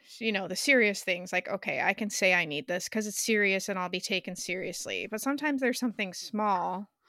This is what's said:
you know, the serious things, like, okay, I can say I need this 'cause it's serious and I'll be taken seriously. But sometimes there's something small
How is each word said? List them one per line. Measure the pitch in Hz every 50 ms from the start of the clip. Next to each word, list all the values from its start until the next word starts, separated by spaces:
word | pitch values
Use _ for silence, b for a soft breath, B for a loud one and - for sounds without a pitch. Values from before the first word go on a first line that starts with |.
| B - - -
you | 226 226
know, | 208 190 190 175
the | 185
serious | - - 294 277 247 220 208 196 - -
things, | 190 180 180 180 -
like, | - 180 - -
okay, | 196 190 - - 143 135
I | - 180 196
can | - 220 208
say | - - 202 185 180
I | 175 170
need | 156 143 147 131 -
this | 175 185 - -
'cause | - 220 208
it's | 214 202 -
serious | - - 220 208 208 196 190 190 - -
and | 196 185
I'll | 180 180
be | 175 180
taken | - - 202 180 - 196 180
seriously. | - - - 175 185 165 147 - - - - 98 90 92
But | - 214 220
sometimes | - 262 285 277 294 302 285 262
there's | 262 240 254 -
something | 247 240 196 - 208 185 180
small | - - - - 208 214 208 196 180 170 180 185 190 208 - _ _ b